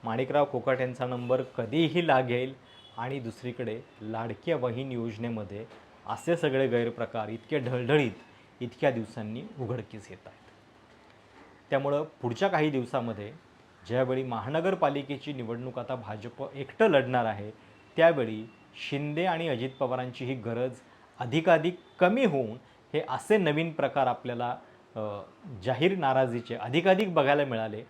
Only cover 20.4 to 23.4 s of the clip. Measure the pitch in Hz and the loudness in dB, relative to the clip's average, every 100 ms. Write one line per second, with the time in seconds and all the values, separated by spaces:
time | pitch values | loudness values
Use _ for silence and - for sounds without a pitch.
20.4 | 117 117 127 120 - - - - 127 151 | -4 -2 -4 -6 -20 -20 -20 -10 -2 2
21.4 | 165 160 160 180 - - 180 233 240 143 | 6 6 4 -4 -16 2 4 4 2 2
22.4 | 113 123 - - _ 151 - 131 - 214 | -2 -8 -16 -20 _ -4 -4 -8 2 4